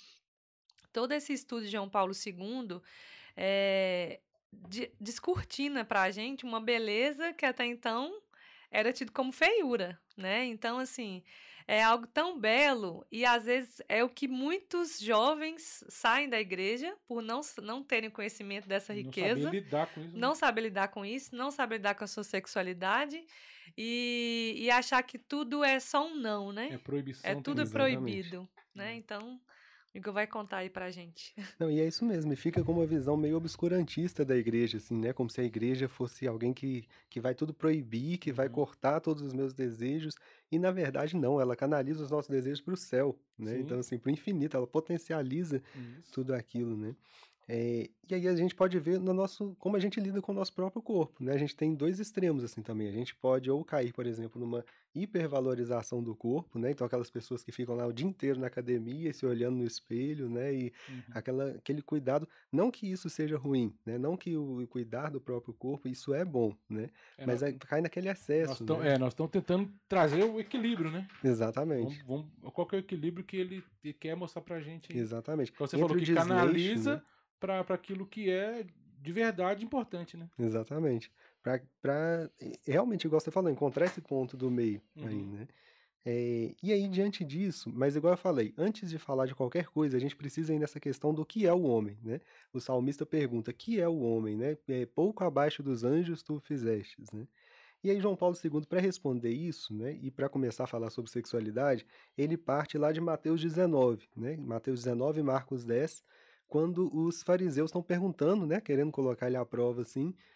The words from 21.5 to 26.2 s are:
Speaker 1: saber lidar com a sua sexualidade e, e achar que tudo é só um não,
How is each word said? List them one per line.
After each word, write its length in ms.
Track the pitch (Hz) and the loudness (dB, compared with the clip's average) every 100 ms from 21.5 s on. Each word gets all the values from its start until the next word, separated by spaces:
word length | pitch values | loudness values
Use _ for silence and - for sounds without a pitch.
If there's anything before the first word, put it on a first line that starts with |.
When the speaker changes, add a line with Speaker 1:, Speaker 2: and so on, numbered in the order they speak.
Speaker 1:
saber 240 | 285 240 220 | -2 -2 0
lidar 180 | 202 202 | 0 -2
com 80 | |
a 40 | 208 | -4
sua 160 | - | -8
sexualidade 1000 | 202 190 - 208 180 175 185 226 294 320 330 - - - - 165 | -6 -6 -4 -4 -4 -2 0 0 0 -6 -14 -20 -20 -20 -18 -10
e, 800 | 226 240 240 240 233 233 226 - | -4 -2 -2 -2 -2 -2 -2 -2
e 120 | 240 | 2
achar 300 | 247 247 262 | 2 4 0
que 140 | 254 233 | 0 -8
tudo 460 | - 285 254 294 | -6 -6 -4 0
é 160 | 277 269 | 2 2
só 260 | - 285 320 | 0 0 0
um 80 | |
não, 360 | 311 | -2